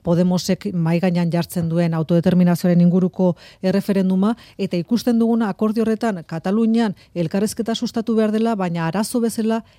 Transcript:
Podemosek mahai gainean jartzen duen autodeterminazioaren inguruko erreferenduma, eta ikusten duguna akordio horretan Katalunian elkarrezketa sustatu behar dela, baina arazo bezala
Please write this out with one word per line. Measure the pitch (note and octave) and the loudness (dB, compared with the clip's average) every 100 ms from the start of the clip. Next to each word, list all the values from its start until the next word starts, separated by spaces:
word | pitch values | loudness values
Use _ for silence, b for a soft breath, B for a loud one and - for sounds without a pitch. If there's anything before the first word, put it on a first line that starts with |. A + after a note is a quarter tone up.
Podemosek | E3+ E3+ F3+ F3+ - F3+ G3+ | 0 2 2 0 -2 -4 -4
mahai | F3+ E3 E3+ | -2 0 2
gainean | F#3 F3 E3+ | 2 0 0
jartzen | E3+ D#3+ F3+ E3 | -2 -2 -4 -2
duen | E3 E3+ | 0 0
autodeterminazioaren | D#3+ D#3+ E3+ F3+ F3 F3 F3 F3+ F3 | -2 0 2 2 4 4 2 2 4
inguruko | F3 F3+ F3+ - F#3 D#3+ B B | 4 4 0 0 0 0 B B
erreferenduma, | F#3 G3 G3 G3 F#3 F#3+ G3+ A#3+ B B | -2 0 0 0 0 2 0 -2 B B
eta | F#3+ F3 | -4 -4
ikusten | E3 A#3 B3+ A3+ | -2 -2 0 2
duguna | A3+ A3+ G#3+ | 2 0 -2
akordio | - G#3+ A3 | -2 -2 0
horretan | A3 A3 A#3 F3+ - | -2 -2 -2 -4 -8
Katalunian | E3 F#3+ G#3+ A3+ A3+ A3 - b | -6 -2 0 2 2 0 -4 b
elkarrezketa | F3 D#3+ G3 G#3 - A3 A3+ | -6 -2 -2 -2 -4 -6 -4
sustatu | A#3+ A#3 A3 A3 | -4 -4 -2 0
behar | G#3+ | 0
dela, | A3 A3+ G#3+ | 0 0 -2
baina | F#3 E3+ E3 | -2 -2 -2
arazo | F#3+ G#3+ B3 | -2 -2 -2
bezala | A3+ - A3 A3+ - | -2 -2 -2 -2 -6